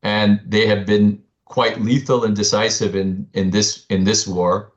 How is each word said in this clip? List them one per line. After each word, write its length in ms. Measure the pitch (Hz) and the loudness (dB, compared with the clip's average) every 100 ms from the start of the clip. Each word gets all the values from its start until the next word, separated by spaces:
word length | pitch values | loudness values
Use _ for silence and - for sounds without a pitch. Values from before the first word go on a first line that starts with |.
And 360 | 107 104 104 104 - | -2 0 2 2 0
they 220 | 107 110 | 0 2
have 180 | 101 98 | 0 2
been 380 | 104 104 101 _ _ _ | 2 2 0 _ _ _
quite 360 | - 117 - | -2 -2 -2
lethal 420 | 107 135 - 127 | 0 0 2 0
and 120 | 113 104 | 2 0
decisive 600 | 101 104 110 - 104 95 | 0 0 0 -2 -2 -2
in, 320 | 95 92 - | -2 -4 -6
in 160 | 95 92 | -2 0
this, 380 | 101 101 - _ | 0 -2 -4 _
in 140 | 95 | 0
this 240 | 95 113 - | 0 0 -2
war. 460 | 90 90 98 107 | -2 0 -2 -4